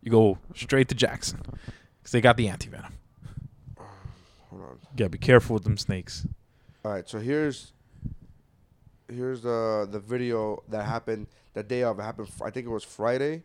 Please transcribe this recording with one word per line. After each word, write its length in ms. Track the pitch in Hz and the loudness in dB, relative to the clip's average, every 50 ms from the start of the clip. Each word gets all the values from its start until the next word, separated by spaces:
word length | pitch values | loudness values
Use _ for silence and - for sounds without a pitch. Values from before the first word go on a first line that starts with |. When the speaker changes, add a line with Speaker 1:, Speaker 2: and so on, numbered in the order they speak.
| - | 0
Speaker 1:
You 80 | 117 | 6
go 280 | 113 113 113 104 95 - - - - | 8 8 8 8 6 2 -4 -16 -14
straight 340 | - - 117 - 135 131 - | -12 -4 2 4 4 4 4
to 60 | 131 | 4
Jackson 460 | 120 - - - - - - - - - - - - - - - - - _ _ _ _ | 2 2 2 0 -2 -6 -6 -6 -6 -10 -12 -12 -14 -12 -14 -16 -16 -20 _ _ _ _
'cause 100 | - - | 0 0
they 100 | 123 110 | 6 8
got 160 | 123 117 117 | 8 8 8
the 100 | 117 104 | 4 -2
anti-venom. 440 | 90 - - - - - - - - - _ _ _ - - - - - - - - - - - - - - - - - - - - - - _ - _ - _ | -2 -6 -10 -12 -12 -14 -14 -16 -18 -20 _ _ _ -20 -20 -14 -14 -14 -14 -14 -18 -20 -20 -20 -18 -18 -18 -20 -20 -18 -18 -18 -18 -18 -20 _ -20 _ -20 _
Speaker 2:
Hold 120 | - 95 92 | -18 -16 -16
on. 160 | 69 64 62 - | -16 -18 -20 -20
Speaker 1:
You 140 | - - | -16 -2
gotta 140 | 120 110 92 | -2 -2 0
be 80 | 80 - | 0 -2
careful 340 | - 127 127 120 110 - 117 | 4 8 8 8 8 8 -2
with 100 | 107 87 | -2 0
them 120 | 107 104 | 0 -2
snakes. 500 | 101 - - 101 92 87 - - - - - - - _ _ _ _ _ _ - _ _ | -2 -2 -4 -4 -4 -4 -8 -12 -8 -8 -8 -8 -10 _ _ _ _ _ _ -20 _ _
Speaker 2:
All 80 | 107 104 | -6 -6
right, 140 | 95 87 - | -6 -6 -8
so 100 | - 110 | -8 -8
here's, 540 | 107 120 143 151 156 147 131 - - - _ _ _ _ _ - - - - - - - - - _ _ _ _ _ _ _ _ _ - _ _ _ _ 120 | -4 -2 0 0 0 0 -2 -4 -12 -20 _ _ _ _ _ -12 -12 -12 -12 -12 -18 -20 -20 -20 _ _ _ _ _ _ _ _ _ -20 _ _ _ _ -10
here's 300 | 123 123 127 131 123 113 | -8 -6 -6 -6 -6 -4
the, 460 | 120 120 117 113 110 110 107 104 98 | -2 -2 0 0 0 0 0 -2 -4
the 80 | 101 107 | -6 -10
video 640 | 98 104 120 127 123 123 117 113 110 107 104 - - - | -8 -4 -4 -2 -2 0 0 0 0 -2 -4 -6 -8 -8
that 160 | 107 107 104 | -6 -6 -4
happened 420 | 107 113 117 - - 113 110 107 - _ _ _ _ _ | -4 -4 -6 -4 -4 -6 -6 -6 -14 _ _ _ _ _
the 80 | 107 107 | -10 -8
day 200 | 104 123 123 123 | -4 -2 0 0
of. 160 | 117 110 98 | 0 -2 -2
It 40 | 104 | -6
happened, 260 | 110 113 92 107 98 | -10 -8 -10 -12 -12
fr-, 160 | - - - | -12 -10 -10
I 40 | 104 | -8
think 160 | 104 127 120 | -8 -8 -8
it 40 | 120 | -6
was 140 | 113 107 - | -8 -8 -8
Friday 580 | - - - 104 117 123 131 139 147 156 165 165 | -10 -8 -2 0 0 2 2 0 -2 -2 -4 -10